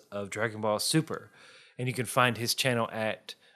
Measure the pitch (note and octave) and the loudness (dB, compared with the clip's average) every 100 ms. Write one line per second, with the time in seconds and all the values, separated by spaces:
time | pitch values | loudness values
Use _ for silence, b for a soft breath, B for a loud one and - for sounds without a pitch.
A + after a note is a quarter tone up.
0 | - G2+ G2 G#2 A2+ G#2+ G#2+ G#2 - D#3+ | -8 -8 -6 -4 -4 0 0 0 2 2
1 | D#3 F#2 - B B B B - B2+ B2+ | 0 -8 -10 B B B B -6 -4 -2
2 | A#2 C3 B2 G#2 A2+ - C3+ A#2+ A2+ A2 | 0 4 4 4 -2 2 2 2 0 -2
3 | A2 - - - b | -2 -4 -10 -18 b